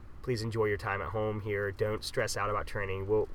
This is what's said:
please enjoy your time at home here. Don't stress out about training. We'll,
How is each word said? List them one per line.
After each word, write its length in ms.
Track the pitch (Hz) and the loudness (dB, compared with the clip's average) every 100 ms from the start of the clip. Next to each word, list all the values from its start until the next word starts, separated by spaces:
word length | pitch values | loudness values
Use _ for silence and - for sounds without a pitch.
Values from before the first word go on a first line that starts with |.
| - - | -12 -8
please 200 | 131 117 | -2 0
enjoy 220 | 113 113 | 0 2
your 140 | 107 101 | 2 2
time 220 | 107 98 | 0 -2
at 100 | 80 | 0
home 320 | 110 107 107 | 0 0 0
here. 280 | 104 101 101 | 0 0 0
Don't 320 | 95 107 107 | 0 0 0
stress 340 | - 131 107 104 | -2 -2 0 0
out 140 | 104 | 0
about 160 | 104 - | 0 -2
training. 400 | 110 98 95 98 | -2 -2 -2 2
We'll, 220 | 107 - | 2 2